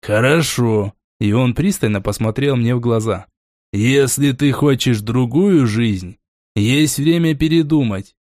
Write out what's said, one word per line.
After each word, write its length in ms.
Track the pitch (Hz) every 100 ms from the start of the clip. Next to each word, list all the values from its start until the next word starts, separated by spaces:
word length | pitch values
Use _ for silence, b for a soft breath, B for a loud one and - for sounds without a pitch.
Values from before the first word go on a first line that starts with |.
«Хорошо». 920 | - 107 123 160 151 - 120 107 101 - _ _
И 120 | 104
он 220 | 110 127
пристально 460 | 117 185 190 113 104
посмотрел 560 | 98 101 110 107 143 131
мне 180 | 117
в 60 | 123
глаза. 460 | 117 113 110 92 - _ _ _ _
«Если 600 | 101 113 135 135 - 143
ты 200 | 127 143
хочешь 480 | 127 156 131 - 113
другую 680 | 107 120 123 135 202 175 120
жизнь, 500 | 107 117 98 90 - _ _ _ -
есть 420 | 104 139 156 -
время 360 | 147 170 165
передумать. 800 | 147 156 165 151 156 120 98 98 _